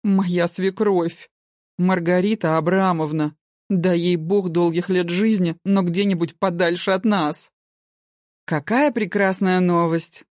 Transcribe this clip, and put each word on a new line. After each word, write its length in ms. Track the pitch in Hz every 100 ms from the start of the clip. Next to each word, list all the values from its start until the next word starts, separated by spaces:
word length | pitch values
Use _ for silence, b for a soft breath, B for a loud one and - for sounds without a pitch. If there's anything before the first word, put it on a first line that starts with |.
Моя 440 | 208 196 180 175 170
свекровь. 800 | - 185 185 208 185 170 - - _ _ _ _ -
Маргарита 800 | 180 185 170 180 196 220 165 160
Абрамовна. 760 | 160 185 190 165 156 156 151 - _ _ _
Дай 280 | 190 180 170
ей 180 | 175 175
Бог 340 | 160 202 185
долгих 400 | 165 170 165 175
лет 180 | 185 175
жизни, 480 | 175 220 214 175 160
но 180 | 190 196
где-нибудь 560 | 175 170 202 180 170 -
подальше 520 | 190 170 170 175 -
от 160 | 185 214
нас. 440 | 202 151 156 - _ _ _ _ _ _ _ _ _
"Какая 480 | - 156 - 240 294
прекрасная 680 | 233 202 208 196 185 190 185
новость!" 640 | 180 170 170 165 - - -